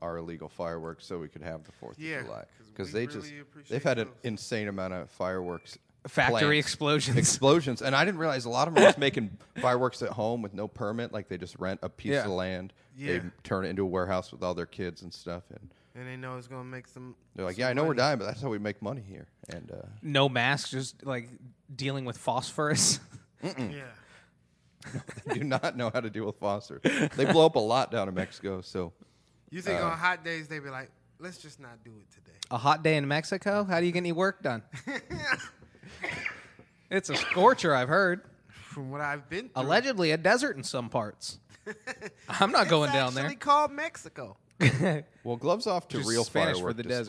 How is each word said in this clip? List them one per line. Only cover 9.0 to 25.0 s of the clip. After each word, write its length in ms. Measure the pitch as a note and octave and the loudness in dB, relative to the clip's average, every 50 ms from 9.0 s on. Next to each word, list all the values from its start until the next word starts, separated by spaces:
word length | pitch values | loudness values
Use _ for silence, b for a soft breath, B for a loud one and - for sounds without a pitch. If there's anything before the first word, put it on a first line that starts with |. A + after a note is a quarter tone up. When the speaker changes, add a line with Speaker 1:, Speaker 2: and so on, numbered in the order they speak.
| D3 C#3 - C#3+ A2+ G2 - - - - | 4 2 2 2 0 -2 -4 -10 -16 -16
Speaker 1:
<laughs> 80 | - - | -6 0
fireworks 440 | B2 B2+ B2 B2 B2+ B2 - - | 2 4 4 4 4 2 0 -2
at 100 | B2+ G2 | -4 -4
home 300 | G2+ A2 G#2+ A2 A#2+ A#2+ | -2 -2 -2 0 0 -2
with 120 | A2 G2 G2 | -4 -6 -6
no 140 | F#2+ G#2+ G#2 | -6 -8 -8
permit. 420 | - - A#2+ G#2 A2+ A#2 A#2+ G2+ | -6 -6 -4 -4 -2 -4 -4 -4
Like, 160 | G2+ G#2+ F#2+ - | -6 -8 -8 -8
they 100 | F#2+ F2 | -8 -8
just 200 | F2+ F2+ - - | -8 -10 -10 -6
rent 220 | F#2 F#2 F#2+ - - | -4 -4 -4 -4 -6
a 60 | F#2 | -10
piece 220 | - - - - C#3+ | -10 -8 -4 -2 0
Speaker 3:
Yeah. 100 | C#3 A2+ | 0 0
Speaker 1:
of 80 | G#2 | 0
land. 400 | F#2 F2+ F#2 F#2 F#2 F2+ F#2 G2 - b b b b C3 | 0 -2 -2 -2 -4 -6 -8 -10 -14 b b b b -8
They 180 | C#3 C#3+ - F3 | -6 -4 -4 -4
Speaker 2:
Yeah. 60 | - F2 - - - | -4 -6 -10 -14 -8
Speaker 1:
turn 220 | - G#2 F#2+ F#2+ | -4 -4 -2 -2
it 40 | D#2+ | -2
into 120 | F#2 F#2+ | -2 -2
a 60 | G2 F#2 | -2 0
warehouse 440 | F2 F#2 F2+ F#2 F#2+ F#2 F2+ - | 0 -2 0 0 0 -2 -4 -6
with 100 | - - | -8 -6
all 120 | F#2 F2+ F2+ | -4 -4 -2
their 120 | F2 E2+ | -4 -6
kids 360 | - - - F#2+ F2 E2+ - | -8 -8 -8 -8 -8 -8 -10
and 120 | F#2 F2 - | -14 -16 -16
stuff. 300 | - - F2 F2 F2+ - - | -14 -12 -10 -10 -10 -12 -14
And 180 | - - - - - b b b b | -20 -20 -20 -20 -20 b b b b
Speaker 2:
And 120 | B2 B2+ B2+ | -16 -14 -14
they 80 | B2+ | -12
know 220 | B2+ B2+ B2+ B2+ B2+ | -12 -12 -10 -12 -12
it's 100 | A#2+ A#2+ | -12 -14
gonna 160 | C3 B2+ B2+ | -14 -14 -12
make 240 | B2+ B2+ B2+ B2 - | -12 -14 -14 -16 -16
some, 280 | - C3 B2+ B2+ A#2+ - _ _ - | -18 -18 -16 -16 -18 -20 _ _ -10
Speaker 1:
they're 80 | - F#2+ | -8 -6
like, 120 | F2+ F2+ | -4 -4
Speaker 2:
some 60 | G2+ | -2
Speaker 1:
"Yeah, 60 | B2 B2+ | 0 0
I 60 | B2 | 2
know 80 | C3 D3+ | 2 2
we're 40 | D#3+ | 2
Speaker 2:
money. 80 | D3 A#2+ | 4 4
Speaker 1:
dying, 200 | B2 D3 D3 A#2 | 4 4 2 2
but 60 | G2 | -2
that's 160 | G2+ - A2 | -4 -6 -6
how 60 | C3+ C3+ | -4 -4
we 100 | A2 G#2 | -4 -4
make 220 | G#2 G#2 G2+ - | -4 -4 -6 -6
money 200 | - G2+ C3+ C3+ | -6 -8 -8 -8
here." 260 | G2+ G2 G2 - - - _ _ - - | -10 -12 -14 -16 -18 -20 _ _ -18 -14
And, 200 | - F2 - - | -14 -14 -14 -14
uh, 100 | - - - - - - | -14 -14 -14 -16 -16 -12
Speaker 3:
No 280 | - D#3+ C#3+ C#3 C#3 C#3 | -6 0 2 4 4 4
masks, 400 | B2+ B2 A#2 B2+ C#3+ C#3 - - | 4 2 2 2 2 0 -2 -4
just, 340 | - C3 C3+ B2 - - - | -6 -6 -6 -8 -10 -10 -8
like, 220 | C#3 C3 B2 A#2 A#2+ B2 - - B2 - _ _ - C#3+ | -6 -6 -6 -8 -10 -16 -20 -20 -20 -20 _ _ -16 -10
dealing 300 | B2 B2+ C3+ C3+ C#3 C3 | -6 -4 -2 -2 -2 -4
with 120 | B2 A#2 - | -6 -8 -4
phosphorus. 840 | - - A#2 B2+ C3 - - - D3+ D3 D#3 - - - - - - - - - | -2 0 0 0 0 -2 -2 0 2 2 4 4 4 4 2 0 -4 -10 -20 -20
<laughs> 220 | - _ _ _ - | -20 _ _ _ -8
Speaker 1:
Mm-mm. 300 | F3 - C3 B2+ - D3 | -6 -4 -4 -6 -6 -6
Speaker 2:
Yeah. 100 | C#3+ C3+ B2 A2 B B B B B B B B B _ _ _ _ _ _ _ _ | -8 -12 -14 -18 B B B B B B B B B _ _ _ _ _ _ _ _
Speaker 1:
<laughs> 200 | - - B2+ C#3 | -14 -12 -10 -10